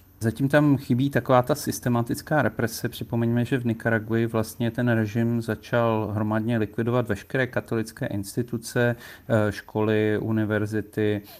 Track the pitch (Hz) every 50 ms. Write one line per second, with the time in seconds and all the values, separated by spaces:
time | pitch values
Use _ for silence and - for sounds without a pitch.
0 | - - - - 107 113 113 - 139 135 143 147 147 147 139 127 - - 127 120
1 | 135 139 139 123 - - 131 123 123 - 151 - - - 120 - - 127 120 117
2 | 117 - 123 - - - 156 151 123 107 - - 117 110 - - - 120 - -
3 | - - - 117 117 117 117 120 120 120 139 127 120 117 110 113 - 120 113 110
4 | 110 107 113 113 117 113 117 113 107 - - - 120 117 110 - 120 120 117 113
5 | 110 101 101 117 117 117 117 117 110 113 107 104 - - - 120 117 113 110 110
6 | 107 98 101 107 110 107 110 110 110 117 120 113 107 101 - - 113 117 117 123
7 | 117 - 104 98 - - - 135 127 123 127 120 - - 120 113 110 113 - -
8 | 135 - - 101 101 - - 123 120 - - 113 - - - 123 120 120 120 -
9 | - - - - - - 120 110 107 104 101 - - - - 107 107 107 107 107
10 | 107 107 107 101 - 110 110 107 107 104 107 104 107 104 110 107 101 - - 110
11 | 107 104 104 101 101 - - -